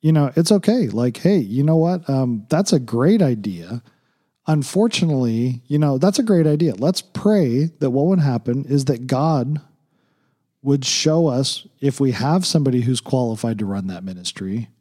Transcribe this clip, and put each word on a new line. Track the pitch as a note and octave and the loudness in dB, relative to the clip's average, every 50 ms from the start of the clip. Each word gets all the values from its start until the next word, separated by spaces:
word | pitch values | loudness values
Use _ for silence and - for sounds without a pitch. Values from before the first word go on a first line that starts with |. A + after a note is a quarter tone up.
you | - D#3 | 2 4
know, | D#3+ D#3 C#3+ C3+ - | 4 4 2 2 2
it's | D#3+ E3+ - | 0 2 4
okay. | G#3+ G3 - - A3 B3+ G3+ A#2 | 2 2 4 2 2 2 0 -2
Like, | G2 A2 A#2+ B2 G#2+ - | 0 0 -2 -2 -2 0
hey, | - - G3+ F#3 | 0 2 2 2
you | A#2+ F#2+ G#2+ C3 C#3 | 0 0 -2 0 2
know | D3+ D#3+ | 2 4
what? | E3 D#3+ E3+ F3+ F3 E3+ - | 2 2 0 -2 -4 -4 -2
Um, | C#3 C3+ C3 B2 A#2+ A2 G#2 _ | -2 0 0 -2 -2 -6 -4 _
that's | D3+ D#3+ G3+ - - | 0 0 2 2 0
a | D3 | 0
great | B2+ A2+ A#2 A#2 B2+ E3 G#3+ A3+ F#3 | 0 0 -2 2 2 4 4 4 4
idea. | C#3 B2 G#2+ G2 G#2 F#2 E2+ E2+ F2 A2 B2 - _ _ _ _ _ _ _ _ _ _ _ _ - D#3 | 2 0 -2 -4 -6 -8 -8 -10 -10 -10 -12 -12 _ _ _ _ _ _ _ _ _ _ _ _ -2 0
Unfortunately, | D3+ C3+ - - F#3 G#3+ A#3 - - F#3 E3 D3 C3 B2+ A#2 A2+ A2+ A#2+ C3 B2+ A#2+ _ | 0 0 -2 0 0 0 0 0 0 -2 0 0 0 0 0 0 0 0 -2 -2 -6 _
you | _ C#3+ D3+ | _ 0 0
know, | D3+ D3 C#3 B2+ | 2 2 2 2
that's | C#3+ G3 F#3+ - | 2 2 2 0
a | B3+ | 0
great | A3 G3+ E3+ D#3+ | 2 2 4 4
idea. | D#3 D3 D3 F3 D#3+ G#2+ | 2 2 2 2 0 0
Let's | F#2 A#2 D#3+ F#3+ - | 0 0 0 0 -2
pray | - _ _ - - G3+ G#3+ G3+ E3+ B2+ A#2 B2+ D3+ E3 D#3+ _ | -6 _ _ -2 0 2 2 4 2 2 2 0 0 -2 -2 _
that | D#3 C3+ | -4 -2
what | A#2+ C3+ C#3+ | 0 0 2
would | F3 F#3+ F3+ | 2 2 2
happen | D3+ C#3+ B2 A#2 - - A#2+ C#3 C3 | 2 0 0 -2 -2 -2 -4 -4 -2
is | B2 C#3 C#3+ C3+ | -2 -2 -2 0
that | C3+ C#3 A#2 B2 | 0 -2 -4 -2
God | B2 C3+ B2+ D3 D#3+ D#3+ C#3 A#2+ C3+ D3+ D3 - _ _ _ _ _ _ _ _ _ _ _ _ _ _ _ _ _ _ _ | -4 -2 0 2 2 0 0 0 -2 -4 -6 -8 _ _ _ _ _ _ _ _ _ _ _ _ _ _ _ _ _ _ _
would | _ C#3 C#3 C#3 C3 | _ 0 0 0 0
show | - - - - D#3 D#3 E3 E3+ D#3 | -2 -4 0 0 2 2 4 2 2
us | B2 B2 C3+ B2+ - - - - _ _ | 2 0 -2 -2 -4 -8 -12 -20 _ _
if | - C#3 B2+ - | -2 -2 0 2
we | C#3 C3+ A#2+ | 0 0 0
have | - A#2 C#3 D#3+ F#3+ F3+ | 0 0 0 0 0 0
somebody | - - D#3+ C#3+ C3+ B2 B2 A#2 | 0 0 0 2 2 0 0 0
who's | B2 B2+ A#2 | 0 -2 -2
qualified | - - - C3 B2 A#2 A2+ G#2+ - A#2 A2+ G2+ | -2 -2 -2 0 0 -2 -4 -4 -4 -4 -4 -4
to | G#2+ | -4
run | G2 G2 G2 F#2+ | -6 -4 -6 -6
that | F#2+ F#2 F2+ F#2 | -8 -10 -10 -10
ministry | F#2+ F#2 F2+ F2 - - - G2 F#2+ G2 A#2 A2+ A2 _ _ | -12 -12 -10 -12 -12 -12 -10 -8 -6 -6 -6 -8 -10 _ _